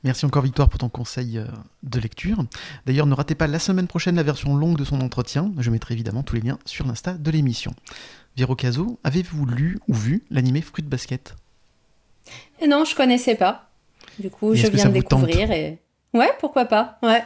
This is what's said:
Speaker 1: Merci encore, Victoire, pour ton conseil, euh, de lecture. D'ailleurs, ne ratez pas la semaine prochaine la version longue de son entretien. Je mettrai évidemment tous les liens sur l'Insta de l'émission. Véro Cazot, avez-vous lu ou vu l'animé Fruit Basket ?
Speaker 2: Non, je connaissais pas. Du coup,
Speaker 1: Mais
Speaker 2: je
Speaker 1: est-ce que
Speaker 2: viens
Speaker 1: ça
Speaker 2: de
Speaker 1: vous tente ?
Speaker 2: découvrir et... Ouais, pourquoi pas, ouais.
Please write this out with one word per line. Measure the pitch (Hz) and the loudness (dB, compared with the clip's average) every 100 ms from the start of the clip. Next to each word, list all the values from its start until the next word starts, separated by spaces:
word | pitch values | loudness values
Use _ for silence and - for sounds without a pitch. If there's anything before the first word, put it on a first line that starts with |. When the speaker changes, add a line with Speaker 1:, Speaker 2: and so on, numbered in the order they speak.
Speaker 1:
Merci | 135 127 147 | -2 0 0
encore, | 143 | 0
Victoire, | 131 123 139 | 0 2 2
pour | - | 2
ton | 123 | -6
conseil, | - 120 - 123 113 | -6 -8 -8 -6 -6
euh, | 113 113 104 _ | -8 -12 -18 _
de | 135 120 | -6 -4
lecture. | 110 - 180 214 123 - - 139 - | -4 -6 -4 -2 -2 -8 -18 -12 -2
D'ailleurs, | 135 147 | 2 2
ne | |
ratez | 135 143 151 | 2 -2 0
pas | 156 | 0
la | 156 | 0
semaine | - 185 180 | 0 0 0
prochaine | 170 180 170 | -2 0 2
la | |
version | 147 139 143 139 | 2 0 0 2
longue | 160 160 | 2 0
de | 135 | 0
son | 139 | -2
entretien. | 127 - 120 135 190 175 | -2 -4 -2 -2 -2 -2
Je | 120 | -2
mettrai | 113 - | -2 -2
évidemment | 117 113 107 | -6 -4 -6
tous | 139 | -4
les | 117 | -4
liens | 113 135 - | -4 -6 -10
sur | - 131 | -8 -6
l'Insta | 117 - | -6 -8
de | 180 151 | -4 -2
l'émission. | 156 139 113 - - - - - - _ - | 2 0 -2 -8 -12 -16 -20 -20 -20 _ -4
Véro | 127 127 | -2 0
Cazot, | 127 120 208 233 | -2 -2 -4 -4
avez-vous | - 151 180 156 139 | -2 -2 -2 -4 -2
lu | 120 156 185 - | 0 -2 -2 -2
ou | |
vu | 113 107 190 - | 0 0 -2 -2
l'animé | 139 127 135 | 0 2 0
Fruit | - - 151 | -2 -10 -6
Basket ? | 131 - 127 - - _ _ _ _ _ _ _ _ - - - _ 302 | -6 -6 -10 -10 -20 _ _ _ _ _ _ _ _ -20 -20 -20 _ 2
Speaker 2:
Non, | 285 311 | 4 2
je | - | 2
connaissais | 254 247 247 220 | 4 4 2 2
pas. | 185 233 _ _ _ _ - - | 2 0 _ _ _ _ -20 -12
Du | 190 | -12
coup, | - 214 | -2 2
Speaker 1:
Mais | 220 | 4
Speaker 2:
je | |
Speaker 1:
est-ce | 220 | 4
que | 202 | 6
Speaker 2:
viens | 202 | 4
Speaker 1:
ça | |
Speaker 2:
de | 196 | 4
Speaker 1:
vous | |
tente ? | - 131 135 | 4 4 4
Speaker 2:
découvrir | 165 214 | 2 2
et... | 175 151 160 _ _ _ | 0 -4 -10 _ _ _
Ouais, | 233 285 554 | 2 4 2
pourquoi | 285 277 | -2 0
pas, | 247 214 240 - | 2 2 0 -2
ouais. | 233 226 | 2 2